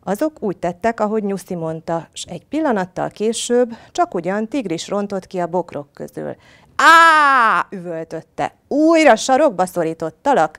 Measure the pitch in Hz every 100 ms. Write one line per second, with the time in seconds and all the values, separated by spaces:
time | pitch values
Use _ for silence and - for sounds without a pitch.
0 | - 185 311 311 214 170 170 175 226 233
1 | 208 220 208 196 - 180 165 160 160 165
2 | 160 - - - _ 294 311 220 185 -
3 | 147 - 208 226 - 240 247 233 - -
4 | 349 202 170 196 220 294 208 165 - 196
5 | 202 202 - 190 170 175 170 - 143 _
6 | 147 - 151 131 _ - _ _ 285 330
7 | 330 311 294 269 226 180 - 202 175 165
8 | 160 160 - - 151 _ _ 262 311 330
9 | 311 220 - 262 302 185 180 - 160 165
10 | 160 - - 254 160